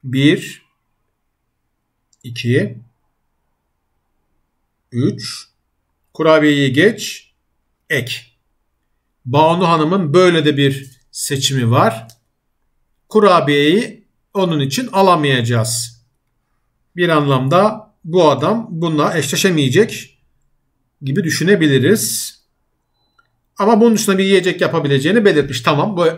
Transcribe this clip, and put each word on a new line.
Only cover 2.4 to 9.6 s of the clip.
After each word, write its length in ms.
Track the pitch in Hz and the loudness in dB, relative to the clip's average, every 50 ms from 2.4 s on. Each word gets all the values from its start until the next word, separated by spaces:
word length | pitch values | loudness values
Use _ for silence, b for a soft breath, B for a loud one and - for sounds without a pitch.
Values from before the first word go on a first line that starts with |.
| 117 117 123 147 196 202 - - - _ _ _ _ _ _ _ _ _ _ _ _ _ _ _ _ _ _ _ _ _ _ _ _ _ _ _ _ _ _ _ _ _ _ _ _ _ _ _ _ _ - | -4 -2 0 0 -2 -4 -8 -14 -20 _ _ _ _ _ _ _ _ _ _ _ _ _ _ _ _ _ _ _ _ _ _ _ _ _ _ _ _ _ _ _ _ _ _ _ _ _ _ _ _ _ -6
üç, 540 | 120 127 190 - - - - - - - _ _ _ _ _ _ _ _ _ _ _ _ _ _ | -4 -2 -2 -4 -6 -10 -14 -14 -16 -18 _ _ _ _ _ _ _ _ _ _ _ _ _ _
kurabiyeyi 580 | - 160 160 156 156 151 151 143 143 139 135 120 | -2 2 2 4 4 4 2 2 2 0 0 2
geç, 600 | 139 170 220 226 - - - - - - _ _ _ _ _ _ _ _ _ _ _ _ - | 2 2 2 0 -2 -8 -12 -14 -16 -20 _ _ _ _ _ _ _ _ _ _ _ _ -6
ek. 240 | 160 135 117 120 - - - _ _ _ _ _ _ _ _ _ _ _ _ _ _ _ _ _ _ _ _ | -6 -6 -4 -6 -10 -14 -14 _ _ _ _ _ _ _ _ _ _ _ _ _ _ _ _ _ _ _ _
Banu 440 | 123 120 147 156 160 170 180 | -2 0 2 2 2 2 2